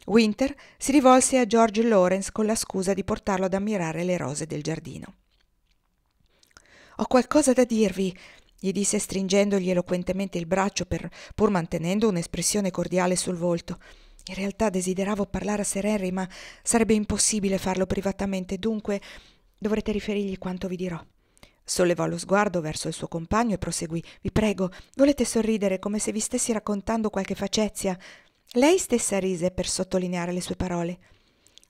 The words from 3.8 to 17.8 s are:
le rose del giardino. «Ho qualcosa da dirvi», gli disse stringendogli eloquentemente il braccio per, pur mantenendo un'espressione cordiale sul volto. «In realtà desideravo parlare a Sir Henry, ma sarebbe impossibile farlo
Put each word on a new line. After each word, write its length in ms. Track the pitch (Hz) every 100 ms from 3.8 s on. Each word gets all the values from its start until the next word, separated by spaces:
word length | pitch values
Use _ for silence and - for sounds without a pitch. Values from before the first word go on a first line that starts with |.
| 160 160
le 140 | 180 175
rose 280 | 131 151 156
del 160 | 151
giardino. 540 | 151 160 - 156 - - _ _ _ _ _ _ _ _ _ _ _ _ _ - _ - - -
«Ho 100 | 220
qualcosa 440 | 254 233 302 277
da 120 | 247
dirvi», 520 | 247 220 208 185 190 180 - - _ -
gli 120 | 190
disse 280 | 190 196 214
stringendogli 720 | - 190 190 202 202 196 180
eloquentemente 640 | 180 175 180 180 185 196 175
il 80 | 165
braccio 400 | 185 196 - 175
per, 240 | 165 170 - -
pur 160 | - 208
mantenendo 580 | 185 165 170 165 208 220
un'espressione 600 | 175 170 - - 208 196
cordiale 460 | 180 175 180 180 180
sul 200 | - 175
volto. 440 | 175 170 - 180 - - - - -
«In 100 | 185
realtà 340 | 196 - 220
desideravo 560 | 185 185 185 196 190 202
parlare 380 | 185 185 208
a 20 | 202
Sir 200 | 196 202
Henry, 260 | 214 185
ma 180 | 185 180 - - -
sarebbe 320 | - 233 214
impossibile 640 | 214 208 208 - 220 196 190
farlo 280 | 190 185